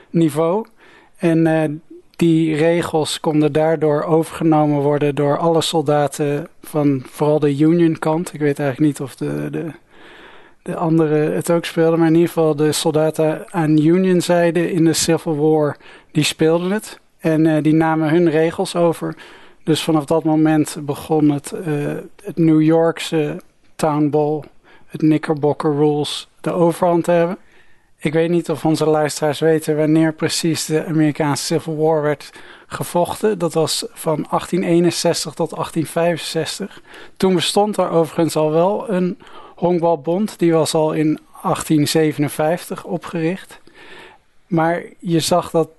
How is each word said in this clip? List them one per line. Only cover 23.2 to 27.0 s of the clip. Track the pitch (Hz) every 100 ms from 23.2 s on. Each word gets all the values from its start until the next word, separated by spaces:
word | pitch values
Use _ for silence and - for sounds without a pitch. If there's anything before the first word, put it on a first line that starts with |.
| 147 175 - _ _ -
town | 165 147 151
ball, | 151 147 156 - - _ - -
het | -
Knickerbocker | 156 151 - 151 147 139 156
rules, | 143 151 147 143 - - _
de | 156
overhand | 185 170 165 180 170